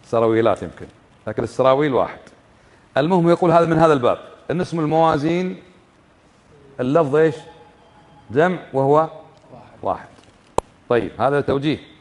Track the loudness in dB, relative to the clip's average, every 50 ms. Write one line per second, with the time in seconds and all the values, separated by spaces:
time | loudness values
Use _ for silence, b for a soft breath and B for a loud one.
0 | _ -2 0 2 2 2 2 2 2 2 0 0 -6 -14 -14 -16 -20 -20 _ _
1 | _ _ _ _ _ -8 -6 -6 -6 -6 -2 2 2 2 4 2 0 0 0 0
2 | -2 -2 -6 -16 -20 -20 -20 _ _ _ b b b b b b b b _ -2
3 | 0 2 2 2 4 2 2 2 4 4 4 4 4 4 2 4 4 4 4 4
4 | 2 0 0 0 -6 -20 -20 -20 -8 -6 -4 -4 -4 -4 -4 -4 -4 -2 0 0
5 | 2 2 0 0 -2 -2 -2 -2 -4 -6 -8 -12 -18 -20 _ _ _ _ _ _
6 | _ _ _ _ _ _ _ _ _ _ -20 -20 -20 -20 -10 -6 -4 -2 -2 -2
7 | -2 0 0 0 0 0 -2 -6 -16 -20 -20 -20 -20 -20 _ _ _ _ _ -20
8 | _ _ -20 -20 -20 -6 -2 0 0 0 -2 -6 -10 -6 -4 -2 0 2 2 2
9 | 0 -2 -8 -18 -20 -20 -20 -20 _ _ -20 -20 -20 -20 -20 -8 -6 -6 -6 -6
10 | -8 -20 -20 -20 _ -20 _ _ _ _ _ -8 -8 -8 _ _ _ _ -2 0
11 | 0 -4 -6 -2 -2 0 0 0 -2 -2 -4 -2 -2 -4 -6 -6 -8 -20 -20 -20